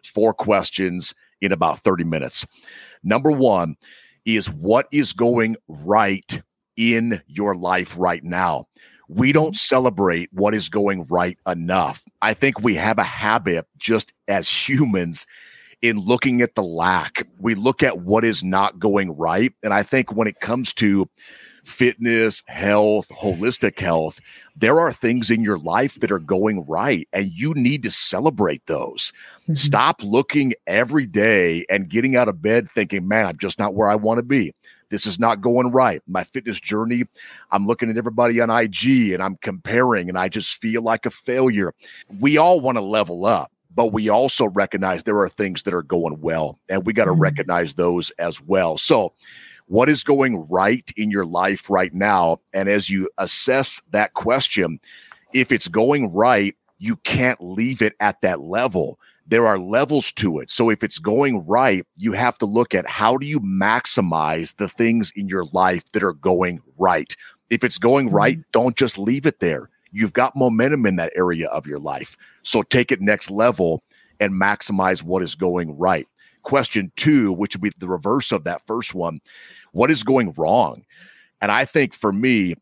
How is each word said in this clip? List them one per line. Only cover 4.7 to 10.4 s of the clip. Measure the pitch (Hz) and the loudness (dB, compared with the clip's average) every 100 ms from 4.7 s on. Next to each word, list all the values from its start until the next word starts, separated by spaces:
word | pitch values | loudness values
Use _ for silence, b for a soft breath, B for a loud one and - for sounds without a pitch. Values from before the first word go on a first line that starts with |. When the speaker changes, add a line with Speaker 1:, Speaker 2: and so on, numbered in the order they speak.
| 117 135 | 2 2
Speaker 1:
is | 147 135 | -2 -2
going | - 120 117 113 110 _ | 0 2 2 0 -2 _
right | 78 78 104 101 98 - - - _ _ - | -14 0 2 4 0 -6 -12 -12 _ _ 0
in | 113 117 117 101 _ | 2 2 0 -4 _
your | 78 104 90 | -4 -2 -2
life | 90 92 90 87 | 0 -2 -2 -2
right | 90 87 | -2 -2
now? | 85 87 92 71 - b b b b | -4 -2 -2 -2 -8 b b b b
We | 90 127 | 0 2
don't | 151 156 208 | 4 2 -2
celebrate | - 131 127 92 95 85 87 | 0 2 2 2 0 0 -4
what | 92 | 0